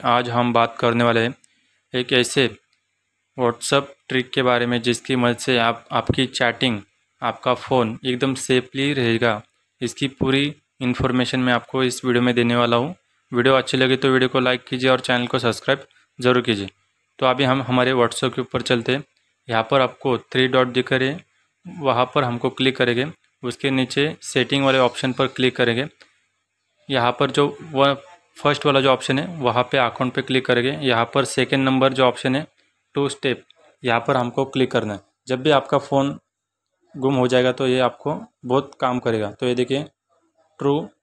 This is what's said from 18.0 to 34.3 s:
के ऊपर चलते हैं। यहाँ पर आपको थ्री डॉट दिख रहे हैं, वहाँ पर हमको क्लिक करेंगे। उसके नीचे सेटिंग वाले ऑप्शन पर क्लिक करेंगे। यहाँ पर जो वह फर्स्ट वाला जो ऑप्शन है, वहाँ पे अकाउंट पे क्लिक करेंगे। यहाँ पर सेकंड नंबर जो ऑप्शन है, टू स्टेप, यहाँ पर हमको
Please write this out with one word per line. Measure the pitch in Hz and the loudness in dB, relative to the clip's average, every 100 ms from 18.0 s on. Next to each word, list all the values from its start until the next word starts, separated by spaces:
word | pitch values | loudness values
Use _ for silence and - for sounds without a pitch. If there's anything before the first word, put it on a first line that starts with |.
| 117 - 131 | 0 0 -4
के | 131 | -4
ऊपर | 120 127 | -6 -4
चलते | 117 123 117 | 0 0 0
हैं। | 135 - _ _ _ - | -4 -6 _ _ _ -4
यहाँ | 113 113 | -2 2
पर | 139 | 2
आपको | 127 - 139 120 | 0 -2 -2 -2
थ्री | - 131 131 | -2 0 2
डॉट | 127 127 | 2 2
दिख | 123 123 | 0 0
रहे | 131 131 | 0 -2
हैं, | 175 - _ _ _ 175 | -6 -14 _ _ _ -18
वहाँ | 180 139 117 127 | -6 0 0 0
पर | 147 | 0
हमको | 123 120 135 | -2 -2 -4
क्लिक | - 135 - | -2 -2 0
करेंगे। | 123 120 147 - _ _ | 0 0 -4 -10 _ _
उसके | 123 - 139 | -10 -6 -2
नीचे | 131 123 139 147 - | -2 -2 -2 -2 -4
सेटिंग | - 135 120 139 | -4 -2 0 0
वाले | 135 131 | 2 2
ऑप्शन | 123 - 131 | 2 0 -4
पर | 123 131 | -2 -2
क्लिक | - 127 123 | 0 -2 0
करेंगे। | 120 117 147 - _ _ _ _ _ _ _ _ - | 0 0 -4 -12 _ _ _ _ _ _ _ _ -4
यहाँ | 135 120 | 0 0
पर | - 139 | 0 0
जो | 151 143 143 - | 0 0 -2 -4
वह | 135 139 139 - - _ - | 2 2 2 -8 -20 _ -4
फर्स्ट | 147 139 147 | -2 0 2
वाला | 135 | 4
जो | 135 | 4
ऑप्शन | 127 - 135 | 2 0 -4
है, | 175 165 | -4 -4
वहाँ | 123 117 | -2 0
पे | 123 139 | 0 0
अकाउंट | 117 - 127 | 0 -2 -4
पे | 135 | -4
क्लिक | 131 127 - | -2 -2 0
करेंगे। | 120 127 156 | 0 0 -2
यहाँ | 135 117 117 | 0 0 0
पर | 139 123 | -2 -2
सेकंड | - 123 139 | -2 0 0
नंबर | 135 131 135 | 2 2 2
जो | 131 | 4
ऑप्शन | 127 120 135 135 | 2 2 -2 -4
है, | 165 _ _ _ _ | -6 _ _ _ _
टू | 143 139 | -4 -4
स्टेप, | - 135 117 - _ _ _ | -2 -4 -4 -8 _ _ _
यहाँ | 123 117 | -2 0
पर | 131 131 | 2 0
हमको | 120 | 0